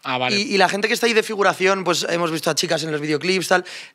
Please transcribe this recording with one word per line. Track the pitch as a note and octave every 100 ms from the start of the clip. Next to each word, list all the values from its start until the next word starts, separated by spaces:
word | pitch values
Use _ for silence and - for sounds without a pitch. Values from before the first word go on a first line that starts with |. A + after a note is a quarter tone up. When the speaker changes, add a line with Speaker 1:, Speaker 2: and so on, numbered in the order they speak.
Speaker 1:
Ah, | C3 B2+
vale. | B2+ G3+
Speaker 2:
Y, | F3
y | G3
la | F3
gente | G3 G#3+
que |
está | A3+ A#3
ahí |
de | A3
figuración, | A3 G3+ G3 D#3+ F#3+ G3
pues | F3+ D#3 -
hemos | E3+ E3+
visto | D#3+ E3+
a | D3
chicas | E3+ D#3+
en | D#3+
los | D3+
videoclips, | D#3 D3 F3 F#3+ -
tal, | F#3 F3+ - -